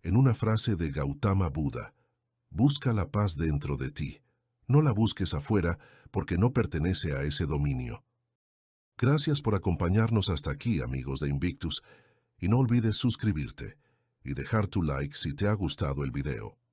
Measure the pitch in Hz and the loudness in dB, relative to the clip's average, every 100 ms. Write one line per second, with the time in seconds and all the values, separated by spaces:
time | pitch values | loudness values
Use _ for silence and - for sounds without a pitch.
0 | 87 101 135 113 110 110 - 95 80 71 | 2 4 4 4 0 0 0 0 -2 -2
1 | 71 69 107 98 87 69 73 60 - _ | -4 0 2 2 2 0 -2 -4 -12 _
2 | _ _ _ _ _ 78 135 143 131 107 | _ _ _ _ _ 2 2 4 0 0
3 | 85 101 104 78 80 73 71 69 65 - | 0 0 0 0 0 0 -2 -4 -4 -6
4 | 71 - _ _ _ _ - 135 151 107 | -8 -8 _ _ _ _ 2 4 4 2
5 | 110 - 92 76 - 107 85 85 - - | 0 0 -2 -2 0 0 2 -2 -10 -20
6 | - 101 - 85 117 - 82 76 80 92 | -6 -6 -2 2 2 2 -2 0 0 0
7 | 82 69 73 73 71 73 71 65 62 57 | -2 -2 -2 -2 -2 0 0 -2 -4 -10
8 | _ _ _ _ _ _ _ _ _ - | _ _ _ _ _ _ _ _ _ 0
9 | 123 151 147 143 - 101 - 82 87 101 | 2 4 2 0 2 2 2 0 2 4
10 | 113 113 - 78 - 71 120 90 62 65 | 4 2 2 -2 -2 -4 -2 -2 -2 -4
11 | 65 67 73 71 87 - 82 - _ - | -4 -4 -2 0 -2 -2 -6 -6 _ -20
12 | _ _ _ _ 87 120 127 120 110 107 | _ _ _ _ 2 2 4 4 2 0
13 | 123 110 110 76 65 - - - _ _ | 0 0 -2 -2 -4 -10 -14 -14 _ _
14 | _ _ - 69 69 110 98 - 82 69 | _ _ -8 -8 -2 -2 0 -2 -2 -2
15 | 71 - 80 71 101 104 98 - 73 69 | -4 -6 -6 -2 -2 0 -2 -2 -4 -2
16 | 69 65 69 58 52 - _ | -4 -4 -6 -6 -10 -16 _